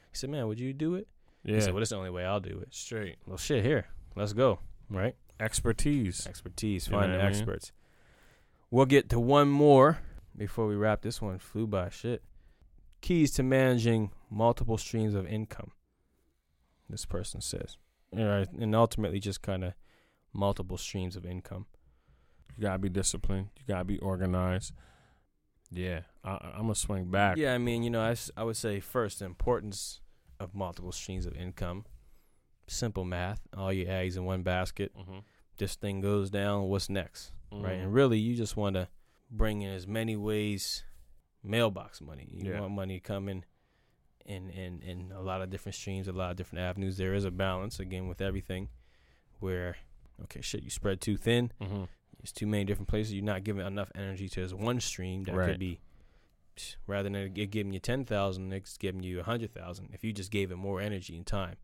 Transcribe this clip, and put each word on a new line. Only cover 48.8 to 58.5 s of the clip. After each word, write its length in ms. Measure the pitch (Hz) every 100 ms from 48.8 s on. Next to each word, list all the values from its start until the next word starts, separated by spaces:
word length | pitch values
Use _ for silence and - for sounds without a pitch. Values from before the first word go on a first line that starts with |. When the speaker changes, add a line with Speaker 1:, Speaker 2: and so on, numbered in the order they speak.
| _ _ _ _ _ -
Speaker 1:
where, 380 | 95 90 87 - - - - -
okay, 180 | - -
shit, 220 | - -
you 60 | -
spread 320 | - 101 95
too 160 | - 98
thin. 340 | 113 120 120 -
Speaker 2:
Mm-hmm. 220 | 95 101 90 - _ -
Speaker 1:
There's 120 | -
too 160 | - 104
many 160 | 104 98
different 220 | 98 95
places. 240 | 107 107
You're 100 | 98
not 200 | 104 95
giving 220 | 104 98 95
enough 260 | 101 95
energy 340 | - 98 95 95
to 120 | 95
this 120 | 92
one 260 | 95 113 123
stream 440 | - - 92 92 92
that 100 | 92
Speaker 2:
Right. 140 | 90
Speaker 1:
could 80 | 92
be, 200 | 92 82 - - - - _ _ _ - - - -
rather 160 | 101 98
than 60 | 101
it 360 | 98 95 101
giving 200 | 107 98
you 60 | 92
ten 240 | - 135 117
thousand, 460 | 104 98 92 95